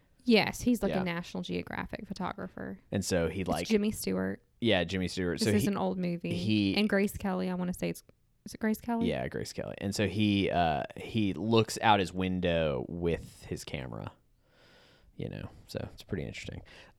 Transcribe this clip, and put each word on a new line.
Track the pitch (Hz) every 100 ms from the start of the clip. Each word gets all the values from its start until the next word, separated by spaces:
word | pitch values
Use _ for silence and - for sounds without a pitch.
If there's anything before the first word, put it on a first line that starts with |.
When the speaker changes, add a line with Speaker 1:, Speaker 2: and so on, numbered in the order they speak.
| _ _
Speaker 1:
Yes, | - 220 - -
he's, | - 240
like, | 196
Speaker 2:
Yeah. | 160
Speaker 1:
a | 185
National | 170 180 185
Geographic | 180 175 - - - - 208
photographer. | 202 180 - 185 - 190 190 _
Speaker 2:
And | 104
so | 90 90 82
he, | 90
Speaker 1:
It's | 90
Speaker 2:
like, | 78 90
Speaker 1:
Jimmy | 214 208
Stewart. | - - 190 190 202 _ _
Speaker 2:
Yeah, | 117 95 85
Jimmy | 95 90
Stewart. | - 90 82
Speaker 1:
This | -
Speaker 2:
So |
Speaker 1:
is | 147
Speaker 2:
he, | -
Speaker 1:
an | 196
old | 190 185
movie. | 180 170 175
Speaker 2:
he | 175 180 - - 98
Speaker 1:
And | 208
Grace | 202 202 -
Kelly, | 202 185 185
I | 180
wanna | 180
say | 180 175
it's, | 165 - _ _ _ -
is |
it | -
Grace | 220 214
Kelly? | - 233 233
Speaker 2:
Yeah, | 67 65
Grace | - -
Kelly. | - - -
And | 98
so | 98 101
he, | 98 107 101 95
uh, | 87 85 73 - -
he | - 113 101
looks | 85 107 113 110 -
out | 110 104
his | 87
window | 90 92 92 90 82 80 65 60
with | 85 85 80 - - -
his | 87 -
camera, | 73 65 53 - - _ _ _ _ - - - - - -
you | -
know, | - - - -
so | - -
it's | -
pretty | - 95
interesting. | 69 - - - - - -